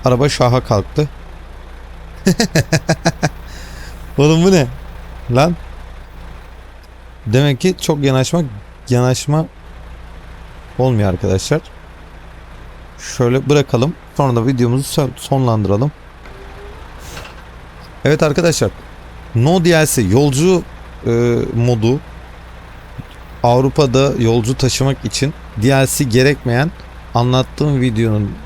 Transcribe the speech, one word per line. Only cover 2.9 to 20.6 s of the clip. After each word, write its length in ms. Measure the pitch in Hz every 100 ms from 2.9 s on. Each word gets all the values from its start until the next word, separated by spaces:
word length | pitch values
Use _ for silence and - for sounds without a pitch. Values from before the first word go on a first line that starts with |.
| 170 185 - - - - - - - - - - -
Oğlum 260 | 143 160
bu 80 | 180
ne? 140 | 190 123 127 - - - - -
Lan. 260 | 120 156 170 - - - - - - - - - - - - - - - - -
Demek 340 | 120 147 135
ki 140 | 185 180
çok 240 | - 156
yanaşma, 380 | 139 131 131 170 147 104 - - -
yanaşma 580 | 123 123 127 - 151 170 - - - - - - - - - - - - -
olmuyor 300 | 127 117 101
arkadaşlar. 520 | 87 98 95 - 151 - - - - - - - - - - - - - -
Şöyle 500 | - - 120 127 131
bırakalım. 460 | 147 135 117 135 175 - -
Sonra 200 | 139 117
da 100 | 117
videomuzu 380 | 131 120 123
son-, 260 | 139 - 135 -
sonlandıralım. 760 | - 139 127 110 98 101 143 - - - - - - - - - - - - - - - - - - - - -
Evet 180 | 135 151
arkadaşlar. 480 | 160 139 170 147 104 - - - - - -
No 300 | 113 127 185
D 60 | 170
L 160 | 165 156
C 160 | -
yolcu, 600 | 101 110 143 131 175 180